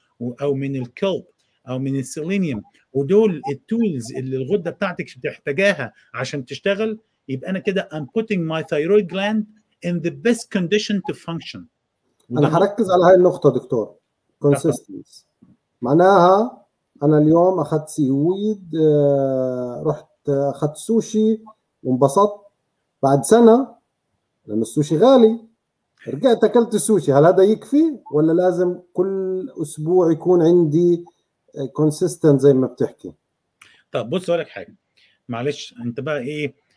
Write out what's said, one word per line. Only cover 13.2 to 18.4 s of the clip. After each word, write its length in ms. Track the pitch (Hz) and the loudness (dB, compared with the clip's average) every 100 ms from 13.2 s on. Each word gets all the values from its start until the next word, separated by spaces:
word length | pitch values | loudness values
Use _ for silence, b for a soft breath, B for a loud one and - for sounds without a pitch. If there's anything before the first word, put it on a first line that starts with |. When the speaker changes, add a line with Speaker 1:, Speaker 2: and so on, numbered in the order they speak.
| 180 - 147 | 4 2 0
Speaker 2:
دكتور، 420 | 123 - 123 104 - _ _ _ _ | 0 -2 -6 -6 -10 _ _ _ _
Speaker 1:
طبعًا. 140 | 143 139 | 0 0
Speaker 2:
consistency 680 | 165 - - 95 - - _ _ _ _ _ _ | 0 -4 -8 -20 -20 -20 _ _ _ _ _ _
معناها 840 | 123 151 185 196 175 196 240 - _ _ _ - | 0 2 4 6 6 4 0 -6 _ _ _ -4
انا 140 | 143 151 | 0 2
اليوم 420 | 151 165 180 185 | 4 4 2 0
اخذت 300 | - 156 147 | -2 -4 -4
سي 220 | - 131 | -4 -2
ويد، 640 | 139 156 190 | 0 -2 -2